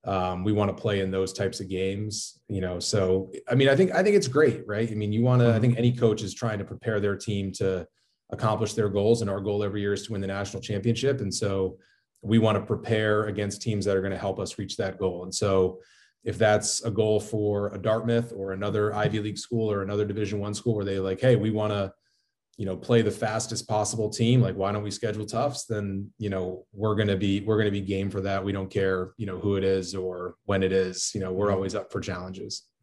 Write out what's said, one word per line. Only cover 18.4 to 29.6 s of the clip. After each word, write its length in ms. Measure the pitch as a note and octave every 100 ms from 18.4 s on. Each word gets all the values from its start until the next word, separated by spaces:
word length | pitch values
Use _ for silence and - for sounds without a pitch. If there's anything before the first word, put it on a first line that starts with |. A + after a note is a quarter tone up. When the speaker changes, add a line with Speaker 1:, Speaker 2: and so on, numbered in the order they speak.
| G2
Speaker 1:
another 400 | F#2+ G#2 G#2 G#2
Ivy 260 | G#2 G#2+ A2
League 180 | G#2 F#2+
school 320 | - A#2 A2
or 100 | G2+
another 240 | G2 G#2
Division 340 | G2+ G2 G2+ G#2
One 140 | G#2
school 220 | G#2 B2
where 100 | G#2+
they 140 | G2 G2
like, 200 | F#2+ F#2+
"Hey, 160 | B2+ A2+
we 120 | G#2+
wanna, 440 | G#2+ G#2+ G2+ F#2+ _ _ _ _ _ _ -
you 80 |
know, 100 | F#2
play 260 | F#2 - A#2+
the 80 | G#2+
fastest 600 | G2 G#2+ A2+ - A2+ -
possible 400 | G#2+ G#2+ A2+ G#2+
team. 320 | - A#2 B2+
Like, 160 | G2 F#2
why 160 | F#2+
don't 100 | G#2
we 80 | G#2
schedule 340 | G2 A2 G#2+
Tufts?" 400 | G#2 A2+ D3 -
Then, 460 | - G#2+ G2+ G2 G2+ _
you 120 | G#2
know, 360 | F#2+ F2+ F#2 -
we're 220 | G2 G#2+
gonna 200 | G#2 G#2
be, 240 | F#2+ G2+ G2
we're 180 | G2+ G#2+
gonna 140 | G#2
be 80 | G2+
game 300 | F#2+ F#2+ G2
for 80 | G2
that. 220 | G2 G2
We 80 | G2
don't 180 | G2 F#2+
care, 440 | G2+ F#2+ F#2 F2+
you 100 | -
know, 140 | G#2 F2+
who 160 | G2+
it 80 | G2